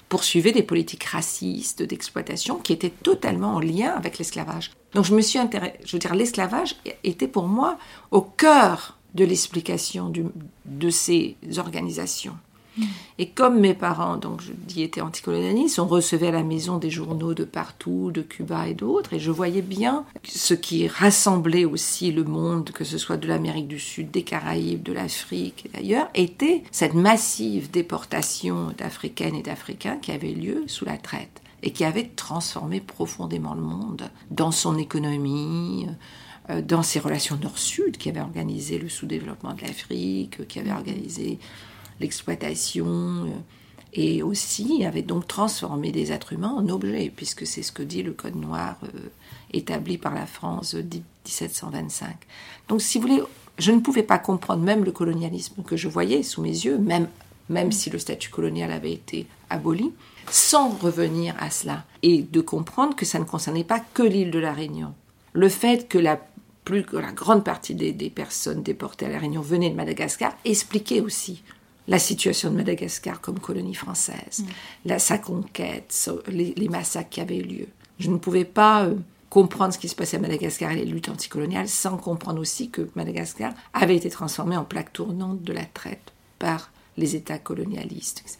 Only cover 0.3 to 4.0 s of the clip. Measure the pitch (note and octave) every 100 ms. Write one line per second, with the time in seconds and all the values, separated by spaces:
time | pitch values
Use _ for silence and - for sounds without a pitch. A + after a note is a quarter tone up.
0.3 | E3+ F#3+ A#3+ - E3+ E3 - - E3 -
1.3 | - F#3 - - - E3+ - - F3+ F3
2.3 | - - E4 - E3 F3 - - F#4+ A3
3.3 | F3+ G3+ F3+ D#3+ E3+ A#3+ -